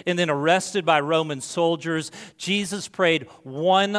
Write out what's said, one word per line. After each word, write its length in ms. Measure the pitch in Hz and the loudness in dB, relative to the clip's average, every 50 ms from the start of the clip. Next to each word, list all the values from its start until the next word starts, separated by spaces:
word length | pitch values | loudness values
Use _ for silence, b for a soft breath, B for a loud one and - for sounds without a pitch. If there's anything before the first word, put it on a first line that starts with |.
| B | B
and 140 | 180 175 175 | -2 0 0
then 100 | 175 151 | 0 0
arrested 560 | 143 143 147 160 180 190 190 - - 196 165 | 0 0 2 2 2 2 0 -2 -4 -2 2
by 140 | 165 160 147 | 2 2 2
Roman 400 | 143 151 165 160 160 156 147 131 | 2 2 0 0 0 -2 -6 -8
soldiers, 720 | - - - 175 170 165 170 151 139 165 165 160 151 - B B B B B | -10 -8 -2 0 0 0 0 -2 -4 -4 -4 -4 -6 -8 B B B B B
Jesus 540 | _ - 175 196 208 202 165 202 202 - - | _ -4 -2 -2 -2 -2 -4 -6 -8 -8 -10
prayed 400 | - - 185 170 165 151 127 B B B B | -2 2 2 4 4 2 -2 B B B B
one 500 | 135 131 143 160 185 185 190 202 202 208 | -12 -8 -2 2 4 4 4 4 2 0